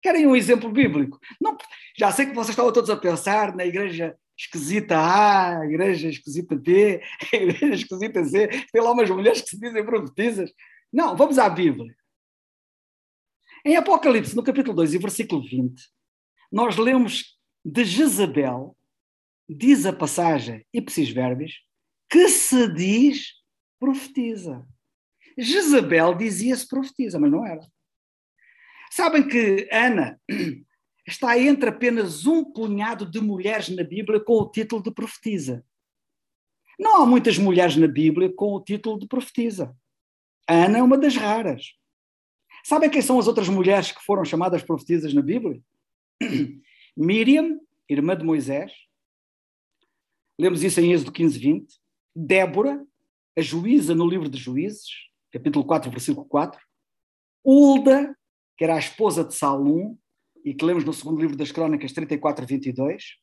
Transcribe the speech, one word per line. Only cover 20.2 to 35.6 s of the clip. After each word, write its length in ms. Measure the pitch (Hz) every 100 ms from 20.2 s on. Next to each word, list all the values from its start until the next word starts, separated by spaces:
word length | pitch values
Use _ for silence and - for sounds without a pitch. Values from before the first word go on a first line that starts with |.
| 170 147 117 110 _
ipsis 380 | 117 - - 135
verbis, 420 | 117 127 127 156 - _ _ _ _ _
que 200 | 330 359
se 440 | - - 254 226
diz 640 | 160 185 220 285 - - - _ _ _ _
profetiza. 880 | 262 269 - - 233 220 175 123 - _ _ _ _ _ _ -
Jezabel 760 | 233 359 339 277 170 165 165
dizia-se 520 | 175 226 180 233 254 -
profetiza, 520 | 269 269 - 233 170
mas 120 | 147
não 160 | 160 226
era. 140 | 160 165 _ _ _ _ _ _ _ _ _ _ - -
Sabem 380 | - 349 320 277
que 400 | 240 214 196 -
Ana 480 | 220 247 208 131 - -
<clears throat> 420 | 208 175 131 _ _ _ _ -
está 320 | - 247 240
entre 320 | 269 277 233
apenas 560 | 214 240 233 196 151 196
um 180 | 330
punhado 600 | 294 - 220 202 214 226
de 160 | 196 196
mulheres 480 | 214 190 190 220 -
na 160 | 185
Bíblia 360 | 170 190 208 214
com 140 | 214
o 160 | 226 208
título 320 | - 220 226
de 80 | 202
profetisa. 720 | 220 - - 226 196 135 120